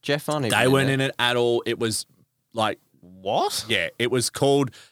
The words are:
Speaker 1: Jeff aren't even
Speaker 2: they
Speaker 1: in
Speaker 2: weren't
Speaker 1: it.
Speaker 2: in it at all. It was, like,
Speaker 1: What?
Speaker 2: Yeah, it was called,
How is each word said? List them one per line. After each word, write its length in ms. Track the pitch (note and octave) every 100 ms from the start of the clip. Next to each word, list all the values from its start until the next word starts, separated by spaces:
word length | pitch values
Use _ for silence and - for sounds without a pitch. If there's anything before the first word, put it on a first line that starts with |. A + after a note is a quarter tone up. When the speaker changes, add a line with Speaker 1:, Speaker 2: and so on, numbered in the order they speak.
Speaker 1:
Jeff 260 | - D3 -
aren't 160 | D3+ B2
even 120 | G#2
Speaker 2:
they 60 | B2+
Speaker 1:
in 60 |
Speaker 2:
weren't 180 | C3+ C3+
Speaker 1:
it. 40 |
Speaker 2:
in 80 | C#3
it 140 | C3+ -
at 180 | A#2+ B2
all. 260 | A#2+ A#2+ A#2
It 140 | A2+
was, 260 | A#2 G#2+ - _ _ _ _
like, 260 | A2+ G#2+ - _ _
Speaker 1:
What? 640 | F2 F#2 G2 A2+ F#4+ - A2
Speaker 2:
Yeah, 220 | G#2+ E2 -
it 140 | A#2+
was 180 | B2+ A#2
called, 400 | - C#3 C#3 C3+ - -